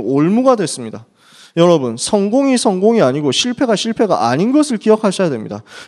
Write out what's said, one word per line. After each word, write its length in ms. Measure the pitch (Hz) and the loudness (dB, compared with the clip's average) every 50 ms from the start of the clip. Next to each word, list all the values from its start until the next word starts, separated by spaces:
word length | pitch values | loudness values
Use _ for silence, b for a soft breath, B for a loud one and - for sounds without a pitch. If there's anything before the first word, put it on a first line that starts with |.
| 110 | -4
올무가 500 | 107 135 143 151 175 202 240 254 269 254 | -2 0 2 2 2 2 2 2 2 2
됐습니다. 520 | 208 185 156 - 139 120 110 104 110 113 _ b b b b b b b b b | 0 -2 -6 -6 -10 -12 -12 -12 -14 -18 _ b b b b b b b b b
여러분, 420 | 165 170 175 175 156 131 120 110 | 2 4 4 4 2 2 -2 -4
성공이 600 | - - - - 202 196 208 214 269 277 277 254 | -6 -4 -2 0 0 0 2 0 0 2 2 0
성공이 440 | 233 - 233 190 185 190 220 233 220 | 0 0 0 0 2 2 2 4 4
아니고 300 | 160 131 127 151 151 139 | 2 2 2 0 -2 -2
실패가 440 | 123 - - 247 247 - 294 233 214 | -2 -2 -2 -4 -2 -2 -2 -2 0
실패가 520 | - - 226 220 - 240 190 160 82 110 | -2 -2 -6 -2 -2 0 0 0 0 0
아닌 240 | 120 123 143 190 240 | 0 0 0 0 2
것을 260 | 262 302 294 294 247 | 2 2 2 0 -2
기억하셔야 520 | 202 - 220 214 214 - 202 185 - 190 165 | -2 2 0 0 2 2 -2 -2 0 -2 -2
됩니다. 340 | 135 113 107 110 104 107 - B B B B | -2 -6 -8 -10 -12 -12 -12 B B B B